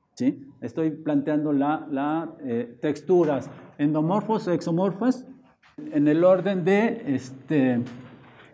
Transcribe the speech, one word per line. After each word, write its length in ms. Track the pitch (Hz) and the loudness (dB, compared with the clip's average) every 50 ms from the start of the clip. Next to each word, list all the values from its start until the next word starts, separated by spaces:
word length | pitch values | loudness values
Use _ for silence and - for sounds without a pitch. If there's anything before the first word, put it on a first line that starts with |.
| _ _ _ | _ _ _
¿sí? 320 | - 123 131 - - - - - - | -2 -2 -2 -2 -2 -8 -20 -18 -12
Estoy 320 | - 117 - 165 160 160 | -12 -8 -4 -2 -2 -2
planteando 640 | 147 151 - 147 151 143 135 160 151 151 151 151 147 | -4 -4 -4 0 0 0 0 0 0 0 0 0 0
la, 340 | 135 135 147 156 160 - - | 0 0 0 -2 -4 -4 -6
la, 460 | 147 131 139 147 156 160 165 160 - - 143 | -6 -4 -2 -2 -2 -4 -4 -8 -10 -10 -8
eh, 340 | 131 117 117 123 120 - - | -4 -4 -4 -4 -6 -8 -6
texturas 680 | - 156 143 - - - 185 180 170 151 147 127 120 - - - - - - - | -4 -4 -4 -2 0 2 4 4 4 4 2 -2 -4 -8 -14 -18 -20 -14 -6 -2
endomorfos, 720 | 147 151 151 156 156 165 185 208 202 214 220 214 - 180 | -2 0 0 0 0 0 0 0 0 0 -2 -2 0 -2
exomorfos, 760 | 175 156 - 180 165 170 190 202 185 190 226 254 254 - - - - - - _ _ _ _ _ _ - - 151 - | -2 -2 -2 -2 0 0 0 0 -2 0 0 0 0 -2 -4 -18 -20 -20 -20 _ _ _ _ _ _ -16 -10 -4 0
en 160 | 151 143 151 | 2 4 4
el 160 | 151 165 170 | 4 6 6
orden 400 | 185 190 185 180 196 202 185 160 | 6 6 4 4 0 0 0 2
de, 360 | 185 196 202 220 233 - - - 151 135 | 4 4 4 4 2 0 -2 -4 -2 -2
este, 680 | 127 - - - - - - 160 147 131 127 123 120 120 - - - - - - - - - - - - - | -2 -4 -8 -16 -12 -6 0 2 2 4 4 2 0 -2 -4 -8 -16 -18 -20 -20 -20 -20 -20 -20 -20 -20 -20